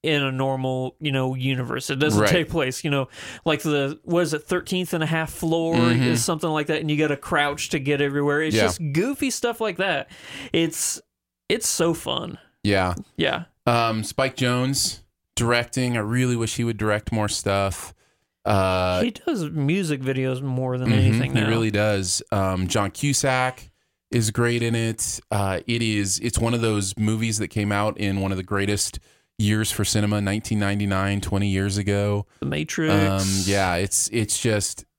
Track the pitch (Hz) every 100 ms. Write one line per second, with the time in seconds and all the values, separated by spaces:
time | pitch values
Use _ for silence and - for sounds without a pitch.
0 | 160 147 139 131 135 131 131 131 127 _
1 | 151 135 131 131 131 131 123 - - 135
2 | 151 104 104 180 156 170 131 - 156 143
3 | 131 - - - 165 151 160 147 139 156
4 | - 175 170 151 - 185 - 185 180 170
5 | 156 165 160 - 165 165 165 165 - 120
6 | 123 120 117 160 170 156 147 151 156 151
7 | 151 143 - 156 143 143 - 151 135 143
8 | 143 139 143 143 156 - 139 - 156 147
9 | 233 285 269 - 240 233 220 180 190 151
10 | - - - - 262 - 165 - - -
11 | _ _ _ _ _ 226 - - 170 165
12 | - - 120 - _ _ 104 98 90 87
13 | - - - - 170 _ - 117 113 110
14 | 110 - 131 - 127 123 127 135 - -
15 | - _ _ - 117 120 120 - 127 120
16 | 104 123 127 120 113 - 117 107 107 104
17 | - 113 104 - 104 98 98 92 - -
18 | _ _ _ _ 104 101 95 92 92 90
19 | 247 - - 254 156 160 143 185 170 143
20 | 131 131 131 127 135 127 127 127 127 110
21 | 101 110 123 123 110 113 113 101 107 101
22 | 92 - - 104 95 92 92 107 98 -
23 | 147 131 139 127 127 - - _ _ _
24 | _ 120 110 107 120 120 117 113 113 110
25 | - - _ 104 98 92 - 117 113 104
26 | 101 92 113 - 117 120 113 107 95 101
27 | 107 110 117 104 95 110 104 101 107 -
28 | 101 98 95 95 92 101 98 101 - -
29 | _ _ _ - 104 107 110 - 101 107
30 | 104 104 101 107 - 107 101 101 101 95
31 | 98 101 - 98 101 95 98 101 101 101
32 | 104 101 - _ 135 147 156 - 156 101
33 | 98 98 95 98 92 98 92 87 98 -
34 | - 117 104 - 120 104 - - -